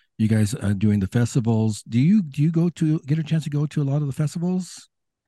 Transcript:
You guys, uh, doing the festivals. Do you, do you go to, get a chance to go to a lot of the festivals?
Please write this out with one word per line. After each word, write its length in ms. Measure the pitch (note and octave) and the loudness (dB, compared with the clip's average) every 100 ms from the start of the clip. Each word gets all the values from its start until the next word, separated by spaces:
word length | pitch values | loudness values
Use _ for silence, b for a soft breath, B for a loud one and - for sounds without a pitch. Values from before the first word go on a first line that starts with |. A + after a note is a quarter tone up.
| b - | b -2
You 100 | G#2+ | 2
guys, 260 | A2 G2+ | 4 2
uh, 180 | G2 G2 G2 | 0 -2 2
doing 220 | G#2+ G#2 | 2 2
the 60 | F#2+ | 0
festivals. 760 | B2 A#2 C#3 A2+ A2+ A2 G#2 | 0 0 0 2 2 0 -2
Do 180 | - A#2 | -2 2
you, 220 | D#3 G#3+ | 4 2
do 200 | D#3 C#3+ | 0 -2
you 80 | D#3 | 0
go 200 | E3 F3 | 2 0
to, 280 | - D#3 D#3 | 0 0 0
get 180 | C3 D#3 | 0 -2
a 40 | |
chance 220 | D3+ D#3+ | 0 -2
to 60 | D3+ | -2
go 160 | C#3+ D3+ | -4 -2
to 160 | D3+ | -2
a 20 | |
lot 120 | C#3 D3 | -2 -2
of 60 | C#3+ | -2
the 60 | |
festivals? 760 | B2+ D3+ F3 F3 F#3 F3 - - _ _ _ | -2 -4 -2 -2 -4 -6 -14 -20 _ _ _